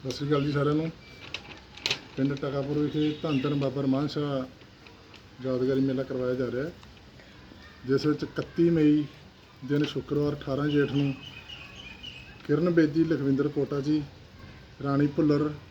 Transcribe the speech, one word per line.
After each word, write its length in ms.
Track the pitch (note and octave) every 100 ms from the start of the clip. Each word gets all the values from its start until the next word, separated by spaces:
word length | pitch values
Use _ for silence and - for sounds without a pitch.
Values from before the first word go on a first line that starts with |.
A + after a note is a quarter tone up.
ਸਤਿ 80 | C3+
ਸ਼੍ਰੀ 140 | A#2+ C#3+
ਅਕਾਲ 160 | D3
ਜੀ 80 | D3
ਸਾਰਿਆਂ 240 | C#3+ C#3+
ਨੂੰ। 140 | D3+ E3 - - - - - - - - - - - - -
ਪਿੰਡ 160 | C3+
ਟਕਾਪੁਰ 440 | C#3 C#3+ C#3 C#3 D3
ਵਿਖੇ 320 | D3 D3+ D3+ D3+
ਧੰਨ 180 | E3 C#3
ਧੰਨ 120 | C#3+ C#3+
ਬਾਬਾ 220 | C3+ B2
ਰਮਾਨ 260 | C3+ C3 D3
ਸ਼ਾਹ 1400 | D3+ D3 C#3 B2+ - - - - - - - - -
ਯਾਦਗਾਰੀ 360 | B2+ B2+ C3 C3+
ਮੇਲਾ 220 | C3+ C3
ਕਰਵਾਇਆ 300 | C3 B2+ B2+
ਜਾ 160 | B2+ B2
ਰਿਹਾ 120 | A#2+
ਹੈ, 80 | D#3 - - - - - - - - - - -
ਜਿਸ 200 | B2 C3+
ਵਿੱਚ 180 | D3+ D3+
ਇਕੱਤੀ 460 | C#3+ - C#3+ - E3+
ਮਈ 340 | E3 D3+ D3+ D3 - - - - -
ਦਿਨ 200 | C3 C#3+
ਸ਼ੁੱਕਰਵਾਰ 480 | D3 C#3+ - D3 D3
ਅਠਾਰਾਂ 340 | C#3+ - C3+ D3
ਜੇਠ 240 | D3 C3
ਨੂੰ 220 | C#3 C#3 C3+ - - - - - - - - - - - - -
ਕਿਰਨ 220 | D3 F3
ਬੇਦੀ, 340 | E3+ D3+ D#3
ਲਖਵਿੰਦਰ 440 | D#3+ D3 C#3 C3+ D3
ਕੋਟਾ 320 | D3 C3+ C#3+
ਜੀ, 220 | C#3 D3+ C#3+ - - - - - - -
ਰਾਣੀ 240 | C#3 C#3 D3
ਭੁੱਲਰ 400 | D#3 D3+ D3 D3+ D3 -